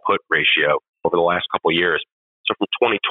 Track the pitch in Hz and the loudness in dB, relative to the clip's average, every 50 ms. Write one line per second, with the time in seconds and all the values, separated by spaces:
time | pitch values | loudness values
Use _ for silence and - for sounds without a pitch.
0 | - - 101 - - _ 82 78 76 - - 80 76 73 76 76 - _ _ _ | 0 -2 -2 -2 -2 _ -2 0 0 2 2 2 2 2 0 0 -2 _ _ _
1 | - 85 85 87 85 87 87 90 - - - 87 - 82 82 82 87 87 80 76 | -4 -2 0 2 2 2 0 0 -2 -4 -6 -2 -2 0 0 2 0 0 0 -2
2 | - - _ _ _ _ _ _ _ - 107 - 104 - - - 123 117 110 98 | -4 -8 _ _ _ _ _ _ _ -6 -4 -4 -4 -6 -2 0 0 0 0 -2
3 | - - | -2 0